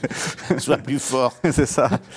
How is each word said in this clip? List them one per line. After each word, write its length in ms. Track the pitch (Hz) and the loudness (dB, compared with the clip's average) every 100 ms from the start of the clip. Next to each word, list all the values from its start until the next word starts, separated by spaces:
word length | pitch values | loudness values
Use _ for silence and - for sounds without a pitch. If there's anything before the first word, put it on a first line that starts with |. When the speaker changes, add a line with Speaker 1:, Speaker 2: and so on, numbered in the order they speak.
| - | -4
Speaker 1:
<laughs> 440 | - - - - 143 | -6 -6 -8 -2 -2
soit 200 | - 147 | 2 0
plus 200 | 104 139 | 0 -4
fort. 360 | - 131 123 - | 0 0 0 2
Speaker 2:
<laughs> 140 | 170 | 0
C'est 140 | 143 139 | 2 2
ça. 240 | - 123 - - | 2 2 0 -4